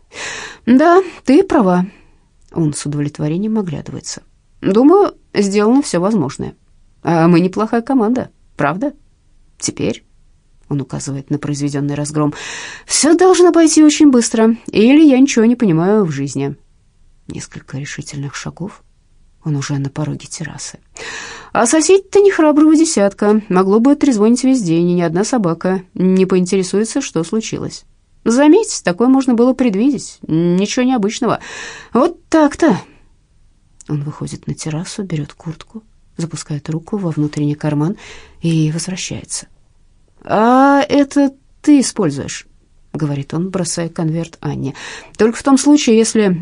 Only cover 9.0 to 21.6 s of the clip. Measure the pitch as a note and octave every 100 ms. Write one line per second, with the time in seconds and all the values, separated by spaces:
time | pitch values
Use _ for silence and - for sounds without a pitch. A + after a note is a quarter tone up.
9 | _ _ _ _ _ - - - D3 -
10 | _ _ _ _ _ _ - C#3+ B2+ C#3+
11 | C#3 C#3 - D3 D3 C#3+ C#3+ C#3+ C#3+ D3
12 | D3 D3+ D3+ - - - - - - -
13 | D4 F4 F#4 E4+ F4+ E4 D#4+ D#4 D4+ D4
14 | D4+ B3 A3+ A3 A3+ A3+ - - A#3 D4
15 | D#4 B3+ C4+ A#3 A3 B3 G#3+ D#3 F3+ G#3+
16 | F3+ C#3 C#3 C#3 C#3 C#3+ _ _ _ _
17 | _ _ - - - D#3 - C3+ C#3+ -
18 | - C#3 C#3 - D3 C#3+ F#3+ - _ _
19 | _ _ _ _ D#3+ C#3+ C3+ C#3+ C#3 D#3
20 | D3 C#3 - - - - - - _ -
21 | - - - - - -